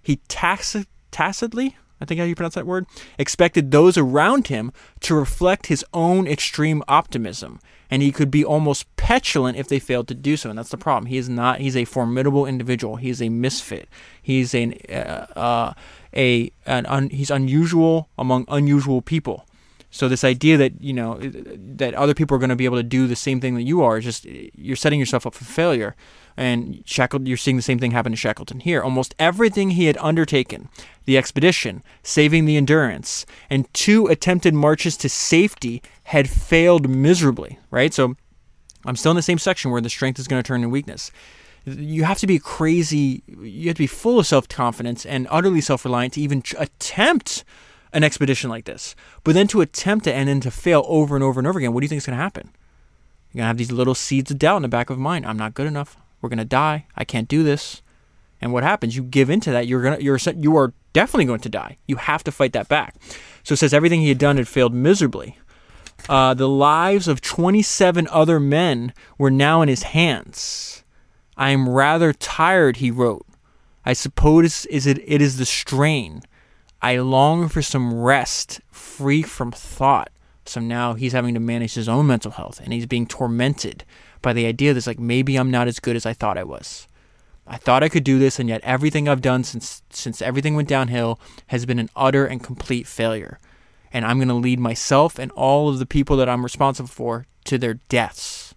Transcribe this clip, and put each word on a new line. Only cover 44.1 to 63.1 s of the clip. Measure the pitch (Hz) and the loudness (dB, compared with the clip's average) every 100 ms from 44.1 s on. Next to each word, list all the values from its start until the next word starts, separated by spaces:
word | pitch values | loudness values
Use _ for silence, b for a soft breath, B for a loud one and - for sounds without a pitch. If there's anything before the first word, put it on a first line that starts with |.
| 240 | 2
of | 165 | 4
self-confidence | 139 - - 120 113 120 120 - | 2 2 -2 -2 -2 -8 -8 -6
and | 135 127 | -6 0
utterly | 160 190 170 | 0 2 2
self-reliant | 143 131 131 123 127 | 0 -2 0 -2 -2
to | 147 | -4
even | 147 139 | -2 -2
tr-, | - - | -4 -8
attempt | 147 _ - - 254 330 - - - b b b b 151 | -8 _ -10 0 2 2 -2 -10 -12 b b b b 2
an | |
expedition | 151 - 139 127 127 | 2 2 0 0 -4
like | 113 - | -8 -12
this. | - - - b b | -14 -16 -18 b b
But | - 170 | 2 4
then | 208 | 4
to | 220 | 2
attempt | 160 - 190 214 170 | 0 -2 -2 0 0
it | |
and | 135 139 | 0 0
then | 139 | 0
to | 123 | -2
fail | - 175 156 - | -4 2 2 4
over | 156 147 | 2 2
and | 139 | 2
over | 135 131 | 0 0
and | 135 | -2
over | 185 | 0
again, | 123 | -2
what | 117 | -2
do | 143 | -2
you | |
think | 151 | -4
is | 131 | -6
gonna | 123 | -6
happen? | 185 - - _ _ _ _ _ _ _ _ | -6 -8 -18 _ _ _ _ _ _ _ _
You're | 123 | -4
gonna | 117 | -4
have | 117 | -2
these | 117 | -4
little | 123 127 | 0 0
seeds | 127 - 135 131 | 0 -2 -2 -2
of | 139 | 0
doubt | 151 196 | 2 2
in | |
the | 131 | 0
back | 117 120 | -2 -4
of | 131 | -4
mind. | 139 175 - | -4 -4 -6
"I'm | 110 | -6
not | 107 | -6
good | 113 147 | -6 -6
enough. | 147 143 - _ _ | -6 -10 -14 _ _
We're | 120 | -8
gonna | 117 | -6
die. | 110 131 151 151 - - | 0 0 2 -2 -8 -12
I | |
can't | - 117 117 | -6 -6 -2
do | 147 | 0
this." | 156 147 - - _ _ _ _ _ _ | 2 -2 -6 -16 _ _ _ _ _ _
And | 120 | -4
what | 123 | 0
happens? | 143 208 117 123 | 0 0 -2 -4
You | |
give | 127 135 131 | -2 2 2
into | 185 165 | 2 0
that. | 120 120 | -2 0
You're | 127 | 0
gonna, | 127 151 | 0 0
you're, | 139 135 175 170 | 0 0 0 0
you | 151 156 | 4 4
are | 131 - _ | 2 -2 _
definitely | 151 196 269 135 | 0 2 2 0
going | - | -2
to | 117 | -6
die. | 104 - - - | -8 -10 -14 -8
You | 131 | -6
have | - 151 | -2 -4
to | 160 | -4
fight | - 131 | -2 0
that | 113 104 | 0 0
back. | 147 - - B | -2 -2 -14 B